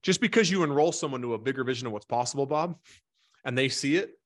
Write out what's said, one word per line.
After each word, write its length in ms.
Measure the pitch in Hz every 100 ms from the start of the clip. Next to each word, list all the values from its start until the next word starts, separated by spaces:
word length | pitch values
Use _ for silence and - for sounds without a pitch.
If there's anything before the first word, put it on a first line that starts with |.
just 160 | - 185
because 300 | 240 233 185
you 120 | 190
enroll 300 | 156 143 160
someone 300 | 165 156 131
to 120 | 123
a 40 | 113
bigger 260 | 117 135
vision 220 | 123 123 120
of 60 |
what's 140 | 104 -
possible, 400 | 120 123 139 139
Bob, 320 | 151 175 165 - - _ _ _ _
and 140 | 135 123
they 100 | 135
see 280 | - 139 165
it 240 | 208 -